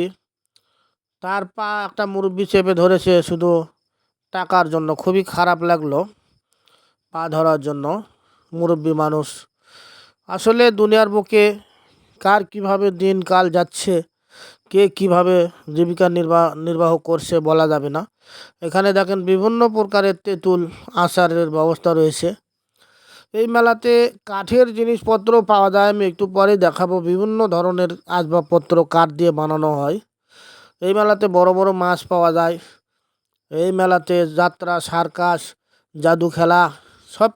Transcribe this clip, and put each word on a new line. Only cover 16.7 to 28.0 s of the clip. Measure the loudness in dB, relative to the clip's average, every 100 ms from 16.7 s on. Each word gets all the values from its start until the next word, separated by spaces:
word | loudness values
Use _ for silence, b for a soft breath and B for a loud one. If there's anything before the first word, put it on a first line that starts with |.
| -2 0 0 -2
করছে | -4 -2 -2 0
বলা | 2 2
যাবে | 0 -4 -8
না। | -10 _ B B B B -4
এখানে | -2 0 0
দেখেন, | -2 -4 -2
বিভিন্ন | 0 0 0 0 0
প্রকারের | -2 0 0 -4
তেঁতুল | -6 -4 -2 -2 -2 B B -4
আচারের | -2 2 0 0 -2 0
ব্যবস্থা | -2 0 0 2
রয়েছে। | 0 0 -6 -8 _ _ _ b b b b b b -4
এই | 0
মেলাতে | 2 2 0 0 2 0 -4 -12
কাঠের | -12 -2 2 2 0
জিনিসপত্র | -2 -2 0 0 2 2 4
পাওয়া | 2 4
যায়, | 2 2
আমি | 2 -2
একটু | -2 -4 0
পরে | 2 4
দেখাবো। | 2 0 -2 -2 -2
বিভিন্ন | -2 -2 -2 0
ধরনের | 0 -2 -2 -4 -6